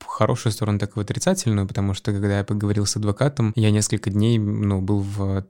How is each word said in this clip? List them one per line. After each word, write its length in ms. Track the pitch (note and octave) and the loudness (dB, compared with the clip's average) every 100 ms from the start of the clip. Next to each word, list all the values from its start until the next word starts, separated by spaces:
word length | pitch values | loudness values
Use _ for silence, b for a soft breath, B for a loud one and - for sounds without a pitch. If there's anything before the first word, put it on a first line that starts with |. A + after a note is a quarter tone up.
| - | -12
хорошую 460 | - A2 B2+ A2+ | 0 0 0 -2
сторону, 260 | G#2 G#2+ G#2 | -2 -2 -2
так 120 | G#2 | -2
и 20 | - | -4
в 40 | |
отрицательную, 680 | G2+ - - F#3+ - G#2 F#2+ | -4 -2 0 0 0 0 0
потому 260 | - G2 | -2 -2
что, 200 | F#2+ - | -2 -2
когда 240 | G2+ G2+ G2+ | -2 0 0
я 60 | G2 | 0
поговорил 400 | G#2+ G#2 G2+ G2+ | -2 0 0 0
с 100 | - | 0
адвокатом, 560 | G#2+ G2+ C#3 C#3+ A2 A2 | -2 0 0 2 0 2
я 140 | G#2+ | 4
несколько 400 | G#2 G#2 G#2+ - | 4 2 -2 -2
дней, 280 | G2+ A2 A#2 | 2 2 2
ну, 420 | G#2 G#2+ G#2 G2 | 2 0 0 0
был 220 | F#2+ G#2 | 0 0
в 400 | G2+ G#2 G2 G2 F#2+ | -2 -4 -2 -2 -4